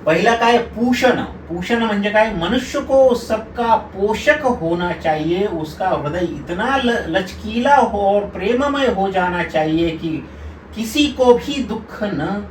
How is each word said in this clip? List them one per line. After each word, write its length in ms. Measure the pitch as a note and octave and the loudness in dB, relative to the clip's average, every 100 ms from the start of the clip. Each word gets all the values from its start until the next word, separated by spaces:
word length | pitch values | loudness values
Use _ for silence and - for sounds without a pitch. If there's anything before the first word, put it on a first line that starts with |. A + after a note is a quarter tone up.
| D3+ | 2
पहिला 300 | E3+ G#3+ A#3 | 4 4 4
काय, 220 | A#3 A#3+ | 4 4
पूषण. 640 | - G#3+ B3 B3 B3+ - - - - | 2 -2 0 2 2 2 -2 -10 -8
पूषण 340 | E3+ F3+ A#3 | -8 -2 0
म्हणजे 260 | A3+ G3+ G3+ | 0 0 0
काय? 240 | G#3+ A3 | 2 2
"मनुष्य 460 | F#3 F3 B3+ - C#4+ | 0 -2 -2 -2 -6
को 340 | B3+ C4+ C4 A#3+ | 2 4 6 4
सबका 600 | - A3 - - A#3 A3 | -2 -4 -4 -4 2 2
पोषक 720 | - F#3+ G#3 A3 - D4+ C4+ - | 0 -4 -2 0 2 2 2 0
होना 320 | E3 F3 F3 | -2 -2 -2
चाहिए, 540 | D#3+ D#3+ D#3 D#3 F3+ G3+ | -2 -2 0 0 0 0
उसका 420 | E3 D#3 - F#3 | -2 -8 -4 -2
हृदय 360 | - D3 E3+ F3 | -2 -2 -2 -4
इतना 520 | D3 - F3+ A#3 C4+ | -4 -8 -4 0 0
ल-, 220 | A#3+ A3+ E3 | 0 0 0
लचकीला 680 | F3 F#3 - G#3+ A3+ C4 C#4 | -2 -2 -8 -6 -2 4 4
हो 400 | A3 G3+ G3 G3+ | 4 2 2 2
और 100 | F#3+ | 0
प्रेममय 600 | F#3+ G3 B3 C#4+ C#4 C4 | -4 0 0 0 2 0
हो 220 | G3 G3 | 2 0
जाना 320 | F#3 F3+ F3 | 0 0 -2
चाहिए 460 | E3 D#3+ D#3 D#3+ E3+ D#3+ | -2 0 0 2 0 -2
कि 280 | E3+ C#3 G#2+ - - - - G#3+ | -6 -6 -8 -14 -16 -16 -14 -8
किसी 300 | A3+ D4 D4 | -4 0 0
को 280 | B3+ B3 | 4 4
भी 300 | A#3+ - C#4+ | 4 2 -4
दुख 400 | G3+ A3+ - - | -4 -6 -8 -6
न 380 | G#3 D3+ D#3+ G3+ G3+ | -4 -2 -2 -4 -8